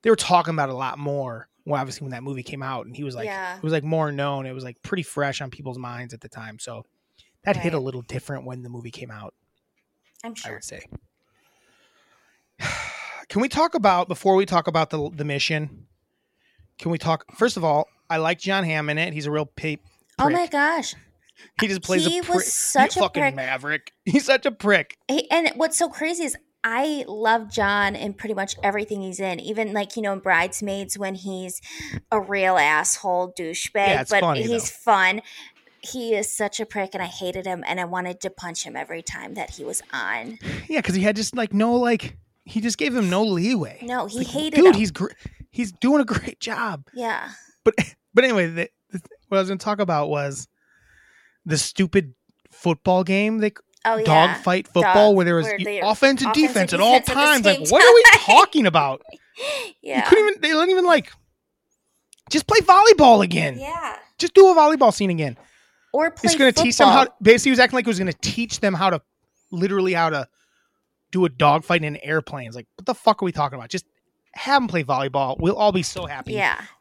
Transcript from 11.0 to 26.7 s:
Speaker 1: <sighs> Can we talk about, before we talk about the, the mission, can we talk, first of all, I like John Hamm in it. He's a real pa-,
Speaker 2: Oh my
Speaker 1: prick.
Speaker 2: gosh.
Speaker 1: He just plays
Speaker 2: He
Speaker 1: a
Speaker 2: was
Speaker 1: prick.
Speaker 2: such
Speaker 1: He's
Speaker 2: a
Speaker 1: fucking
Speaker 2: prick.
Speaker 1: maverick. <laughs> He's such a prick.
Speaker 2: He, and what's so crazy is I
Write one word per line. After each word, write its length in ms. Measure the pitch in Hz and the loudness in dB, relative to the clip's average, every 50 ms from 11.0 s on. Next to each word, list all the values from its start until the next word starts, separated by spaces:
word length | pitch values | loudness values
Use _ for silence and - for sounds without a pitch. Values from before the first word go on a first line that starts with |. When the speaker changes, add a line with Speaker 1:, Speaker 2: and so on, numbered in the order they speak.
| _ _ _ _ _ _ _ _ _ _ _ _ _ _ _ _ _ _ _ _ _ _ _ _ _ _ _ _ _ _ _ _ | _ _ _ _ _ _ _ _ _ _ _ _ _ _ _ _ _ _ _ _ _ _ _ _ _ _ _ _ _ _ _ _
Speaker 1:
<sighs> 0 | - - - - - - - - - - - - - _ | -8 -8 -8 -8 -10 -12 -14 -16 -16 -18 -18 -20 -18 _
Can 120 | - 202 | -4 -4
we 60 | 247 269 | -4 -2
talk 260 | - 285 320 339 - | 0 -2 -2 0 0
about, 320 | 330 208 202 185 175 175 | 0 2 2 2 2 -2
before 280 | - 175 - - 190 190 | -4 -8 -2 0 2 2
we 100 | 190 196 | 2 2
talk 220 | 190 190 170 156 | 2 0 -2 0
about 220 | 180 160 160 160 - | 0 -2 -2 -2 -2
the, 200 | - 156 143 147 170 | -4 -8 -8 -8 -8
the 100 | 147 147 | -8 -6
mission, 640 | 147 143 143 - - 160 151 151 143 - - - _ _ _ _ _ _ _ _ _ _ _ _ _ _ _ _ _ _ - | -6 -4 -4 -4 -4 -4 -4 -6 -8 -12 -20 -20 _ _ _ _ _ _ _ _ _ _ _ _ _ _ _ _ _ _ -10
can 120 | - 165 | -6 -6
we 60 | 170 | -6
talk, 280 | 156 - 165 160 151 - - - | -4 -2 -2 -4 -4 -4 -18 -4
first 180 | - 226 247 - | -2 -2 -2 0
of 60 | 190 165 | -2 -2
all, 240 | 160 143 147 - _ _ _ _ _ | 0 0 0 -2 _ _ _ _ _
I 80 | 170 | -4
like 220 | 160 160 160 180 165 | -2 0 -2 -2 -2
John 240 | - 185 196 196 185 | -4 -4 -2 -2 -2
Hamm 240 | 165 160 156 151 147 | -2 -4 -4 -4 -4
in 80 | 147 | -4
it. 160 | 156 165 175 151 | -4 -4 -6 -6
He's 120 | 151 143 | -8 -6
a 60 | 147 | -4
real 140 | 147 151 151 | -4 -4 -6
pa-, 320 | - _ - - 156 151 - _ _ _ _ _ _ _ - | -6 _ -8 -8 -8 -8 -8 _ _ _ _ _ _ _ -2
Speaker 2:
Oh 100 | 262 - | 0 0
my 100 | 311 349 | 0 -2
Speaker 1:
prick. 120 | 349 330 | -4 -4
Speaker 2:
gosh. 440 | - 285 285 302 339 320 - - - - _ _ _ _ _ _ _ _ - _ _ - | -2 -2 0 0 -2 -4 -6 -8 -14 -16 _ _ _ _ _ _ _ _ -20 _ _ -6
Speaker 1:
He 60 | 220 | -4
just 140 | 196 196 185 | -4 -4 -6
plays 240 | - - 185 180 160 | -4 -2 -2 0 0
Speaker 2:
He 120 | - 339 | 0 -2
Speaker 1:
a 40 | 359 | -4
Speaker 2:
was 60 | 339 330 | -4 -2
Speaker 1:
prick. 120 | 349 370 - | -2 -2 -2
Speaker 2:
such 480 | - - - - - - 277 262 - - | -4 -6 -6 -6 -2 0 0 0 2 0
Speaker 1:
He's 40 | |
Speaker 2:
a 20 | 370 | -2
Speaker 1:
fucking 220 | 208 180 - 170 | -2 -2 -2 -2
Speaker 2:
prick. 140 | 294 - 135 | -2 -2 -2
Speaker 1:
maverick. 580 | 135 131 127 135 127 131 147 151 151 _ - _ _ | -4 -6 -6 -6 -6 -6 -6 -6 -8 _ -14 _ _
<laughs> 60 | _ | _
He's 200 | 190 - 285 269 | 0 0 0 2
such 200 | - 269 262 - | 2 0 0 0
a 60 | 277 | -4
prick. 460 | 220 _ - 208 202 170 147 _ - _ _ | -6 _ 0 2 2 2 0 _ -14 _ _
Speaker 2:
He, 220 | - 269 311 - - | -4 -4 -4 -2 0
and 180 | - 339 330 - - | -2 0 0 -2 -2
what's 220 | 240 320 320 320 | -2 -2 -2 0
so 100 | - 339 330 | -2 -4 -4
crazy 360 | - - 302 320 349 339 330 | -4 -8 -6 -6 -6 -6 -6
is 100 | 277 - - _ _ _ _ - | -8 -8 -12 _ _ _ _ -6
I 420 | 226 | -4